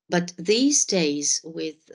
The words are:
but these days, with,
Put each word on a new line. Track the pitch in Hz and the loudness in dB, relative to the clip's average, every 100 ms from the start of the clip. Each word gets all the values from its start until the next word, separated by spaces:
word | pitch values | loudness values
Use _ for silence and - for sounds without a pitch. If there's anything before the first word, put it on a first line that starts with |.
| - | -2
but | 175 175 - | -2 -2 -6
these | 175 220 277 294 - | 0 2 4 2 2
days, | 190 156 147 147 - | 2 2 0 -2 -4
with, | 160 165 160 151 _ | -6 -8 -8 -8 _